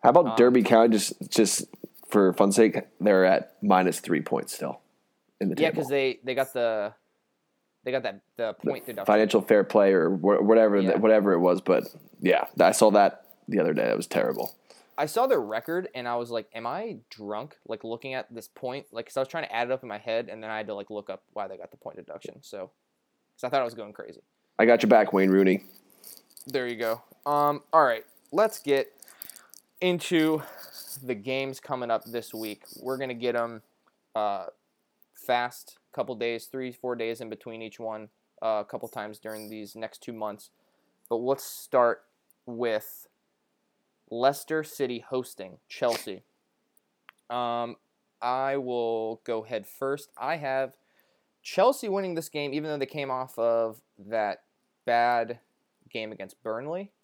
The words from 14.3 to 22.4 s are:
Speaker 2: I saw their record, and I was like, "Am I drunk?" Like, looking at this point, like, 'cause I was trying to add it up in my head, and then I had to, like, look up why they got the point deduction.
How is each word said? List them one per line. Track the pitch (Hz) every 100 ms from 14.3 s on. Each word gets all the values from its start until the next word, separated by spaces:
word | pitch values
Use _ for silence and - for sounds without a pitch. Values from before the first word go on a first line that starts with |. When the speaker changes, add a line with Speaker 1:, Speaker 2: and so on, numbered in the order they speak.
| - - - _ - _ -
Speaker 2:
I | 151
saw | - 262
their | 208
record, | 107 107 139 170 185 127
and | 120
I | 120
was | 120
like, | 117 104
"Am | 113 117
I | 156 226 151 _
drunk?" | - 104 104 143 _ -
Like, | 110
looking | 117 117 135
at | 131 -
this | 117 -
point, | - 127 135 -
like, | 117 113
'cause | -
I |
was | 131
trying | 165 151
to | 113
add | 120
it |
up | 127
in | 123
my | 104
head, | 104 113 113
and | 110
then | 110
I | 110
had | 107
to, | 101
like, | 98
look | 104 101
up | 95 _
why | - 95
they | 95
got | -
the | -
point | - -
deduction. | 82 78 - -